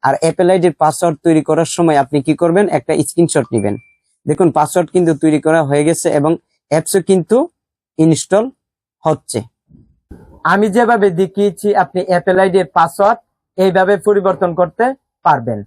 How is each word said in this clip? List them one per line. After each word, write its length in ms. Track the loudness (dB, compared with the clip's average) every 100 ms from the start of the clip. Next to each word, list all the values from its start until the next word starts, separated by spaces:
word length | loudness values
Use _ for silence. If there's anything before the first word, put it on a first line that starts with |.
আর 120 | -2 0
অ্যাপল 260 | -2 0 2
আইডির 240 | 2 0 0
পাসওয়ার্ড 340 | -2 0 -2 -2 0
তৈরি 160 | 0 0
করার 220 | -2 -2 0
সময় 220 | 0 2
আপনি 160 | 0 -2 -2
কি 80 | -2
করবেন, 220 | 0 2 0 -2
একটা 140 | -2 -4 -2
স্ক্রিনশট 380 | 0 0 0 -2
নেবেন। 200 | -4 -4 -6 _ _ _ _ -6
দেখুন 220 | 0 0 2
পাসওয়ার্ড 300 | -2 -2 -2
কিন্তু 180 | 0 0 0
তৈরি 160 | 0 0 0
করা 140 | 0 0
হয়ে 180 | 0 0
গেছে 200 | 0 0 0
এবং 140 | 0 -2 _ _ _
অ্যাপসও 300 | -4 0 -4 0
কিন্তু 280 | 0 2 0 0 _ _ _ _ 0
ইনস্টল 460 | 2 2 0 -2 -2 _ _ _ _ _
হচ্ছে। 340 | -4 -4 _ -10 -10 _ _ -20 _ _ _ -20 -20 -10 -2
আমি 140 | 0 2 2
যেভাবে 320 | 2 2 0 0
দেখিয়েছি 480 | -4 0 -2 -2 -2 0
আপনি 180 | -2 -4 -2
অ্যাপল 280 | -2 0 0
আইডির 260 | 2 0 0 0
পাসওয়ার্ড 420 | 0 2 0 0 _ _ _ -2
এইভাবে 360 | 0 2 2 0 2
পরিবর্তন 440 | 0 0 -2 -2 -2
করতে 240 | -4 0 -4 -4 _ _ 0
পারবেন। 320 | 0 -2 -8